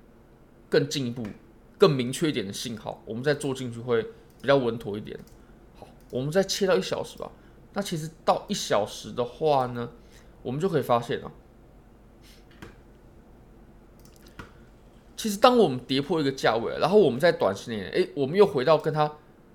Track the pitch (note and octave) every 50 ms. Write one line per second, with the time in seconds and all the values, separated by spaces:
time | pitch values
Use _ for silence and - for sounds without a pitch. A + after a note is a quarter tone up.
0 | - - - - - - - - - - - - - - - D#3+ C#3+ C#3 - D3
1 | C3 A#2+ A#2+ B2+ A2+ G#2+ - - - - - - - - - - G3+ F3+ D3 C3
2 | A#2+ B2 C3 - F3 D#3 C3+ B2 G2 G2 G2+ - - B2+ A#2 G#2 - - - -
3 | - - A2 A#2 B2+ D3+ D3 C#3+ - C#3+ C3 C3 C3 B2 A#2 A#2 A#2 B2+ A#2+ A2+
4 | G#2+ - - - - - - - - A#2+ C#3 C#3+ B2 A#2 A2+ A#2 - G#2+ G2+ G#2+
5 | G#2+ - - - - - - - - - - - - - - - - - - -
6 | - - - B2 C3 C#3+ E3 G3 F#3+ F#3+ - - G3+ F#3 F3 F#3+ - - - -
7 | - - - - G1+ - - - - - - - - - - G#3 G3+ - F3+ D#3
8 | D#3 D#3 - - - - F#3 - - - G#3 - - - C3+ G#2 G2+ G#2 - -
9 | - A2+ G#2+ A#2 A#2+ A#2+ - - D#3+ D#3 D3 C3+ B2+ B2 B2 A#2+ A#2 - - -
10 | - - - - - - - - - A#2+ B2 D3 E3+ F#3+ E3+ D3 A#2 - B2 A#2
11 | - - B2 - - - - - - - - - - - - - - - - -
12 | - - - - - - - - - - - - - - - - - - - -
13 | - - - - - - - - - - - - - - - - - - - -
14 | - - - - - - - - - - - - - - - - - - - -
15 | _ - - - - A3+ G3+ G3+ - B3+ B3 A#3+ G#3 D#3 B2+ B2 A#2+ - C3+ C3+
16 | C#3 - F3+ D#3+ D3+ C3+ C3+ - - C#3 A2 A#2 A2+ D#2+ B1+ B1+ F2+ D3 F#3+ G#3+
17 | F#3+ C#3 A#2 B2 D#3+ E3+ E3 - B2 F#2+ G2 G2 - - A2+ G#2 F#2 - - -
18 | F#3 F#3 - C#3+ C#3 C3 D#3+ G3 G#3 - G3+ D#3+ C3 D#3 D#3+ D#3 - D#3+ D3 D3+
19 | D3+ D3+ - - - - - - - - -